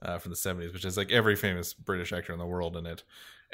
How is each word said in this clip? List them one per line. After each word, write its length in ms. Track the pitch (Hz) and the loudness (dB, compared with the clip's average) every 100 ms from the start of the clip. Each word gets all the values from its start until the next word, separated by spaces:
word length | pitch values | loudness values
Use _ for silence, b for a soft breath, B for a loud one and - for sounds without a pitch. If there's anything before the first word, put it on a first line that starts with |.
uh, 160 | 90 87 | -6 -4
from 140 | 90 | -4
the 40 | 82 | -4
seventies, 380 | 98 90 85 | -2 -2 -4
which 100 | 90 | -4
is, 140 | 92 95 | -2 0
like, 140 | 98 | 4
every 240 | 120 110 101 | 6 6 6
famous 400 | 101 90 87 - | 4 2 -2 -6
British 360 | - 92 87 | -2 -2 0
actor 220 | 87 - | -2 -4
in 60 | 85 | -6
the 60 | 87 | -4
world 280 | 90 85 85 | -2 -2 -2
in 120 | 85 | -6
it. 160 | 82 - b b b b | -10 -14 b b b b